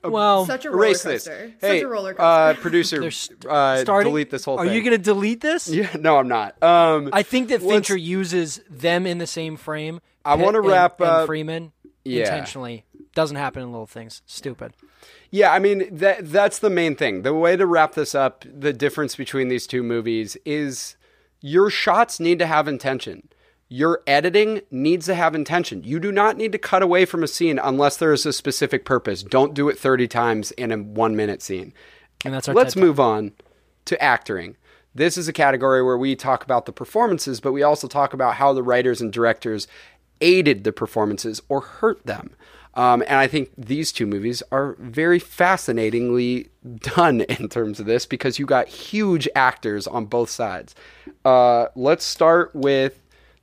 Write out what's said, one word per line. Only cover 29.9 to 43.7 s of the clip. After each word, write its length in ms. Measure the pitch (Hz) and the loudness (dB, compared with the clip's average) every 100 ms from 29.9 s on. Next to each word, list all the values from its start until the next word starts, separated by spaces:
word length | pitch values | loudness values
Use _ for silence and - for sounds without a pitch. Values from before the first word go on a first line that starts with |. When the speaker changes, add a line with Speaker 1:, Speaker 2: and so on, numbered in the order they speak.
| 127 120 | 2 0
Speaker 1:
times 440 | 117 117 110 101 | 0 0 0 -4
in 180 | - 117 | -8 -6
a 40 | 107 | -6
one-minute 640 | 104 107 113 107 104 95 | -6 0 0 0 -2 -4
scene. 300 | - 92 95 - - _ _ - | -8 -10 -10 -20 -20 _ _ -14
Speaker 2:
And 80 | 135 | -10
that's 140 | 131 - | -8 0
our 60 | |
Speaker 1:
Let's 200 | 214 254 | 2 2
Speaker 2:
TED 60 | 190 | 4
Talk. 60 | 175 | 2
Speaker 1:
move 140 | 143 | 4
on 320 | 120 107 104 _ _ _ _ _ - | 2 0 -4 _ _ _ _ _ -6
to 160 | 175 | 0
acting. 540 | 143 117 - 95 90 123 _ _ _ | 2 0 -2 -8 -8 -16 _ _ _
This 220 | 123 170 180 | -2 -2 -2
is 100 | 160 | -6
a 60 | |
category 500 | 156 139 135 135 131 | 0 2 2 2 2
where 140 | 127 123 | 2 0
we 160 | 135 131 | -2 -2
talk 280 | 131 127 | -2 -2
about 220 | - 123 - | 0 -2 -2
the 60 | |
performances, 680 | - 120 214 233 165 139 120 | -14 -6 -2 0 -2 -6 -6
but 120 | 139 | -4
we 100 | 139 | 0
also 260 | 147 151 131 | 0 0 -2
talk 240 | 143 139 | -2 -2
about 220 | 131 127 | 0 -2
how 180 | 127 139 | 2 2
the 100 | 135 | 2
writers 380 | 123 123 123 117 | 2 2 2 -2
and 100 | 110 | -4
directors 560 | 117 117 110 117 107 - - - _ _ - | 0 0 0 -4 -8 -10 -18 -20 _ _ 0
aided 440 | 165 185 147 101 | 2 4 4 2
the 80 | 107 | -2
performances 680 | - 110 113 107 101 113 107 - | -4 -6 -2 -2 -4 -8 -10 -6
or 140 | 139 | -6
hurt 420 | - - 226 - - | -6 -2 -2 -2 -8
them. 240 | 107 - _ _ - - | -10 -12 _ _ -20 -10
Um, 280 | 123 123 120 | 0 4 4
and 140 | 120 139 | 2 2
I 80 | 131 | 2
think 240 | 147 131 - | 0 -4 -10
these 340 | 113 | -6